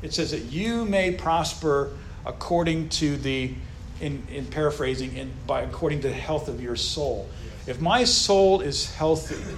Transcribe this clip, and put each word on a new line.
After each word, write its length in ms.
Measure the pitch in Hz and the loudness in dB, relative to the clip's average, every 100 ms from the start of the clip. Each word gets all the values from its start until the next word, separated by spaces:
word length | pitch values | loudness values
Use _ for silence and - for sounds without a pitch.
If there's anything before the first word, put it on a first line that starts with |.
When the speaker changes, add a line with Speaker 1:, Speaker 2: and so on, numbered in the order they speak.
Speaker 1:
It 80 | 165 | -4
says 200 | - 156 | -2 -2
that 200 | 156 120 | -2 -4
you 320 | 147 220 233 | -4 -2 0
may 280 | 220 196 185 | 2 2 2
prosper 840 | 180 165 165 156 - 160 139 139 - - - 131 | 0 2 2 2 -2 2 2 2 -6 -12 -10 -8
according 640 | 123 - 170 165 160 156 | -8 0 2 4 2 0
to 260 | - 151 143 | 0 0 0
the, 380 | 135 135 127 127 - - - - | -2 -2 -2 -6 -10 -12 -12 -8
in, 200 | 151 139 - | -6 -6 -8
in 140 | 143 | -8
paraphrasing, 720 | 131 151 151 147 131 127 131 131 | -6 0 0 2 -2 -2 -4 -6
in, 160 | 131 120 - | -8 -10 -2
by, 160 | 135 | -2
according 400 | 120 - 165 147 | -2 -2 -2 0
to 60 | 135 | -2
the 60 | |
health 320 | 123 - 151 - | -4 -2 -2 -2
of 140 | 120 | -6
your 160 | 123 120 | -4 -4
soul. 500 | - - 143 110 95 - | -2 -2 -2 -2 -6 -10
Speaker 2:
Yes. 260 | - - - | -12 -10 -8
Speaker 1:
If 120 | 127 | -2
my 240 | 165 233 | 2 4
soul 560 | 240 - - 196 190 190 | 6 4 6 8 8 6
is 340 | 147 139 - | 4 -2 -4
healthy 480 | - 156 156 - - - | 0 2 2 0 -8 -8